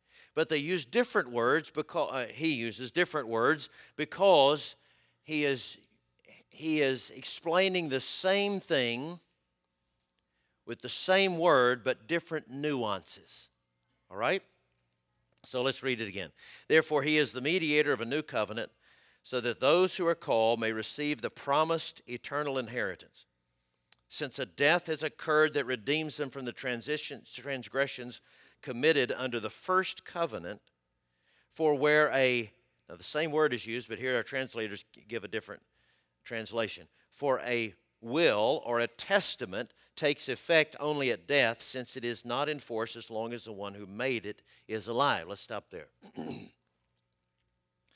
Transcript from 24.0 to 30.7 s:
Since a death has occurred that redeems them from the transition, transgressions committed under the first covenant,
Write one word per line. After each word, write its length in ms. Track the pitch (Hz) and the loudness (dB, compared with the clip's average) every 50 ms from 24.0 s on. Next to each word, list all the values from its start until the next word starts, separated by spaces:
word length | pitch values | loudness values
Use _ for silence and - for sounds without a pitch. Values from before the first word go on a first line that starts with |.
| _ - | _ -8
Since 280 | - - 151 131 - | -6 -6 -6 -4 -6
a 80 | - 131 | -6 -8
death 420 | 95 - - 143 147 170 175 - | -6 -2 2 4 4 4 4 2
has 140 | 165 160 131 | -2 -4 -4
occurred 520 | 151 147 - - - 165 151 151 156 151 143 | -4 -6 -8 -6 -2 2 4 4 4 4 2
that 120 | 147 127 | 0 -2
redeems 520 | 120 127 113 101 135 147 160 156 151 - | -2 -4 -4 -2 0 0 0 -2 -4 -4
them 120 | - 147 131 | -6 -6 -6
from 140 | 123 139 131 | -8 -8 -8
the 80 | 123 | -8
transition, 680 | - - - 131 123 117 107 143 151 151 - - 143 120 - | -8 -8 -6 -6 -6 -6 -4 -4 -4 -4 -6 -8 -12 -14 -14
transgressions 920 | - - - 117 143 139 127 113 - - 135 139 135 - - 123 123 120 - _ _ _ - - _ _ _ | -14 -14 -12 -8 -6 -6 -6 -6 -4 -2 0 0 0 -2 -8 -10 -12 -14 -16 _ _ _ -20 -20 _ _ _
committed 520 | - 143 117 120 135 160 156 143 123 - - | -10 -8 -4 2 4 4 4 4 2 2 0
under 240 | - 127 127 117 117 | -2 -4 -4 -2 -4
the 100 | 104 104 | -4 -6
first 540 | - - - - 185 185 185 - - - - | -8 -8 -4 0 0 0 0 -2 -4 -10 -12
covenant, 580 | - - 175 170 139 110 92 82 90 104 101 _ _ | -10 -6 -4 -4 -4 -4 -6 -8 -10 -10 -12 _ _